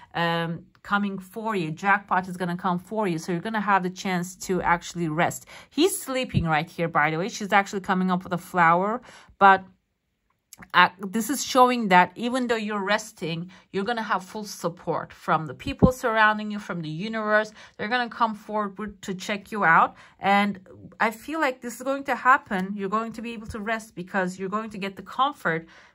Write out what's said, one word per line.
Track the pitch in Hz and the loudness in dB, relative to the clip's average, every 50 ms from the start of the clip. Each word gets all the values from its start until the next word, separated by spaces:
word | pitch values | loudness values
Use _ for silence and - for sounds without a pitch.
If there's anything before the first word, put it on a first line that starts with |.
| - - - | -18 -10 -4
um, | 165 175 170 165 170 165 165 170 160 - _ _ _ - | -2 0 0 0 0 -2 -4 -6 -8 -10 _ _ _ -6
coming | - 202 202 202 196 196 185 | -2 -2 0 0 -2 -4 -6
for | 185 - - 226 220 220 214 | -10 -12 -12 -8 -6 -4 -2
you. | 190 160 156 156 | -2 -2 -4 -4
Jackpot | - 190 202 196 202 202 - 190 185 185 190 | -2 2 2 2 2 2 0 -2 -2 -2 -2
is | 175 | -6
gonna | 180 185 170 175 | -4 -4 -4 -4
come | 175 - 190 180 175 | -2 -2 -2 -2 -2
for | - - 220 220 214 185 | -4 -6 -4 -2 -2 0
you. | 170 160 | -2 -2
So | - - 175 | -2 -4 -4
you're | 170 | -4
gonna | - 226 226 214 | -4 -4 -4 -4
have | 196 208 202 190 180 | 0 2 2 2 2
the | 185 | -2
chance | 185 - - 196 180 175 180 185 - - - | -6 -6 -4 -2 -2 -2 -4 -6 -10 -10 -6
to | - 185 175 - | -4 -2 0 2
actually | - 175 175 - - - 175 175 160 | 2 0 0 0 -6 -6 -4 -4 -2
rest. | 151 165 170 117 - - - - - - - _ | 0 0 0 0 -2 -6 -12 -18 -20 -20 -20 _
He's | - 277 320 392 - - | 0 2 2 2 2 -2
sleeping | - - 262 262 254 254 - 185 170 | -6 -6 -4 -4 -4 -2 0 0 0
right | 160 160 147 160 - | 2 2 0 0 -2
here, | - - 170 165 | -4 -4 -4 0
by | 170 160 147 156 | 2 2 2 2
the | 156 160 | 2 0
way. | 185 240 | -4 -4
She's | - - 214 185 214 | -6 -6 -4 2 2
actually | 202 202 196 220 196 | 2 2 2 -2 -6
coming | 190 - 190 185 185 185 | -2 -2 0 0 2 0
up | 185 180 180 | 0 -2 -2
with | 180 180 | -4 -6
a | 170 | -6
flower, | - - - 180 170 165 170 175 190 208 226 254 - - - - - - - - | -6 -2 2 4 6 6 6 4 2 0 -2 -4 -8 -12 -20 -20 -20 -10 0 6
but, | 196 196 190 190 190 - _ _ _ _ _ _ _ _ _ _ _ _ _ _ _ _ - - - - - | 8 8 8 8 4 -6 _ _ _ _ _ _ _ _ _ _ _ _ _ _ _ _ -20 -20 -8 0 6
uh, | 175 180 185 - - | 6 6 6 4 -2
this | 208 190 185 226 214 - | -8 -4 -2 -2 -2 -2
is | 285 - - | -4 -4 -4
showing | - - 262 254 247 247 240 226 190 | 0 4 6 6 6 6 2 2 6
that | 180 180 - - - | 8 6 6 6 2
even | - 226 240 247 262 247 | -6 -6 -4 -2 -2 -2
though | 233 240 | 0 -2
you're | 220 214 208 214 208 190 | -2 -2 -4 -4 -2 0
resting, | 196 208 214 214 - - - 185 156 165 165 175 - - - _ _ - | 0 0 -2 -2 -6 -14 -8 -6 -6 -6 -6 -8 -12 -14 -20 _ _ -6
you're | 190 196 | -4 -4
gonna | 226 240 220 220 | -2 -4 -4 -2
have | 208 214 185 185 | -2 -2 -4 -4
full | - - 214 214 | -6 -12 -12 -10
support | 202 - - - 170 170 - - 175 156 - - - - | -12 -10 -8 -6 -8 -8 -8 -6 -6 -6 -6 -6 -10 -14
from | - - - 170 156 160 | -10 -2 0 0 0 0
the | 151 131 | -4 -10
people | - - 277 269 - - 254 254 | -10 -8 -6 0 4 4 4 4
surrounding | - - 233 220 220 214 214 214 214 214 214 | 4 -2 0 2 4 4 4 4 2 -4 -6
you, | 208 202 | -8 -8
from | 202 - 190 175 | -8 -8 -8 -6
the | 160 151 | -6 -8
universe. | 156 160 202 226 226 226 214 208 214 214 214 214 - - - - _ | -8 -8 -6 -6 -6 -4 0 2 2 2 2 0 -6 -20 -20 -18 _
They're | - 196 208 | -8 -6 -2
gonna | 247 247 240 226 | -2 -2 -2 -4
come | - - 240 220 214 | -2 -2 -2 -2 -2
forward | 208 - - 208 214 208 196 190 - 208 202 208 - - | -4 -10 -6 -4 -4 -4 -4 -6 -8 -10 -10 -12 -12 -10
to | - 185 | -8 -8
check | 185 - - 208 202 202 - 220 | -8 -6 -6 -6 -6 -6 -8 -4
you | 208 190 | 2 4
out. | 160 165 180 233 269 - - - - _ - | 6 6 6 6 4 0 -6 -20 -20 _ -4
And | - 190 202 202 202 208 196 - - - - - - 170 - - | 0 2 4 4 4 2 -2 -6 -10 -20 -20 -20 -20 -12 -6 -2
I | 208 226 | -2 -2
feel | 220 226 - - 302 320 | -2 -4 -10 -8 -4 -2
like | 311 262 254 254 | -2 -2 -2 -4
this | - 240 233 | -8 -12 -12
is | - 254 | -8 -6
going | 269 269 277 277 | -4 -4 -4 -2
to | 269 247 | -4 -4
happen. | 233 - 254 269 285 - - 220 185 185 190 208 | 0 4 4 4 4 2 -2 -4 -4 -2 -4 -6
You're | 202 196 190 | -6 -6 -2
going | 208 220 226 226 220 | -2 -2 -4 -4 -8
to | 233 220 | -10 -10
be | 233 233 | -10 -12
able | 214 226 214 | -12 -12 -12
to | - 226 | -10 -8
rest | 202 226 226 220 220 - - | -6 -4 -6 -6 -6 -10 -14
because | 175 180 - - 196 185 180 185 190 | -14 -10 -6 -2 -2 -2 -2 -4 -6
you're | 190 190 | -8 -6
going | 196 214 220 220 | -6 -6 -6 -6
to | 220 196 | -10 -8
get | 196 196 190 | -8 -10 -10
the | 190 196 | -12 -18
comfort, | - - - 262 285 285 - - 170 165 165 160 - - - - - _ | -8 -2 0 0 0 0 -2 -4 -2 -2 -4 -6 -10 -20 -20 -20 -20 _